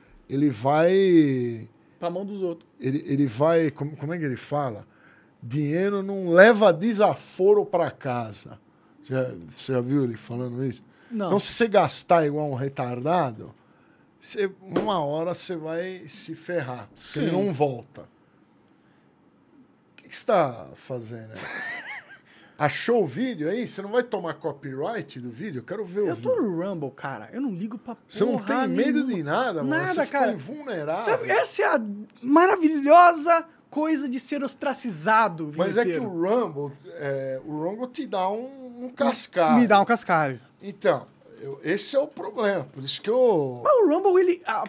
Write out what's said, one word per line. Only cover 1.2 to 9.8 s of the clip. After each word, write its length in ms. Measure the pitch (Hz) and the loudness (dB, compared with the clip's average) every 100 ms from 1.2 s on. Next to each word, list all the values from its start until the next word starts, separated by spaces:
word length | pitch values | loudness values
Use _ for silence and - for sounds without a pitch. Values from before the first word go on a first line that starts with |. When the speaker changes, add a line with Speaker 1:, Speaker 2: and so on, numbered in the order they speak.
| 147 131 120 113 110 _ _ - | 6 2 -2 -6 -12 _ _ -8
Speaker 2:
Pra 100 | 170 | -6
mão 160 | 180 202 | -6 -8
dos 160 | 202 | -6
outros. 260 | 185 170 _ _ | -6 -6 _ _
Speaker 1:
ele, 240 | 135 143 - | -4 -4 -2
ele 220 | 139 139 | 0 0
vai, 420 | 110 156 170 160 | 2 2 4 2
como, 240 | - 143 147 | -2 -10 -8
como 160 | 143 | -8
é 40 | 175 | -6
que 60 | |
ele 140 | 151 117 | -6 -6
fala? 500 | - 147 135 101 - _ _ _ _ _ | -6 -4 -4 -8 -16 _ _ _ _ _
Dinheiro 580 | 117 143 143 165 196 202 | -8 -4 -2 0 0 -2
não 260 | 190 196 180 | -4 -6 4
leva 400 | 170 214 214 208 | 10 10 10 6
desaforo 920 | 156 220 202 196 139 - - 190 208 202 | 4 0 2 2 2 -8 0 4 4 4
pra 240 | 175 147 | 0 -2
casa. 680 | - 135 120 110 98 - - _ _ _ _ | -4 -6 -4 -6 -12 -18 -20 _ _ _ _
Já, 200 | - 131 127 92 82 | -6 -4 -4 -6 -16
você 260 | - - | -12 -2
já 80 | 127 | -2